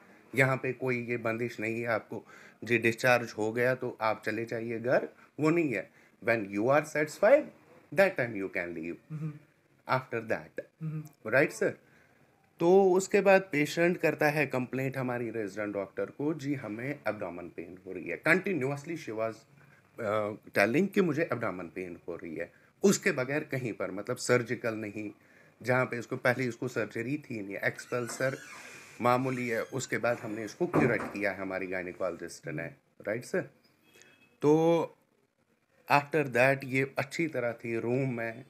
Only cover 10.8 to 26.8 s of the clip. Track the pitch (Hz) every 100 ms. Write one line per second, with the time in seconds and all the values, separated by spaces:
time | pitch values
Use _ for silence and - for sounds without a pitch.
10.8 | 156 156 151 _ 110 127 156 - 175 -
11.8 | _ _ _ _ _ _ _ - 170 190
12.8 | 190 185 190 202 196 190 190 147 147 -
13.8 | 170 175 160 143 151 151 131 127 123 127
14.8 | 135 135 127 123 117 113 101 95 104 101
15.8 | 95 - 101 - 147 160 139 139 101 107
16.8 | 131 143 110 104 92 87 87 - 85 90
17.8 | 92 92 82 85 156 180 202 170 131 139
18.8 | 165 165 - 110 113 110 _ _ _ _
19.8 | _ - 107 107 104 104 - 110 104 139
20.8 | 196 202 180 139 170 - 110 90 85 90
21.8 | 90 87 - 82 85 80 85 _ _ _
22.8 | 202 - 196 139 127 147 - 131 127 92
23.8 | 92 95 104 127 - 123 113 - 120 107
24.8 | 107 107 104 - _ - _ - 120 127
25.8 | 120 120 113 127 127 120 127 113 123 123